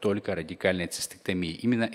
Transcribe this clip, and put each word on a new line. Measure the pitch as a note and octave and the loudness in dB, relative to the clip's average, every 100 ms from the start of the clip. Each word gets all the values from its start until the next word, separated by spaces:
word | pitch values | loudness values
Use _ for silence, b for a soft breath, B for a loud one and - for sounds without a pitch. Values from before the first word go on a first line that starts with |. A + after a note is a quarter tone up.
только | G#2+ G2+ - F2 | 0 0 0 -4
радикальной | E2 F#2 F#2+ F#2 E2+ | -4 0 2 2 0
цистектомией. | - - - - F#2 E2+ | -4 -8 -6 -4 -2 -2
Именно | E2 A2+ A#2+ A2+ | -2 2 2 2